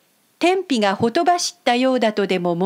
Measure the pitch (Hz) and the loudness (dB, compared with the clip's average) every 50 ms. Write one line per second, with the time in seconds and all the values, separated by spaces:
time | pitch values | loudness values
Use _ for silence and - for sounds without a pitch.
0 | _ _ _ _ _ _ _ _ - 349 381 392 370 - 269 226 311 294 285 - | _ _ _ _ _ _ _ _ 0 0 0 0 -2 -2 -2 0 2 0 0 0
1 | 226 233 233 339 349 359 349 - - - - _ _ 254 240 247 254 262 254 247 | -2 0 0 0 2 2 0 0 -2 -6 -8 _ _ -2 0 2 0 0 0 0
2 | 233 220 214 208 196 190 190 180 175 175 170 170 190 | 0 0 0 -2 -2 -2 -2 -2 0 -2 -2 0 0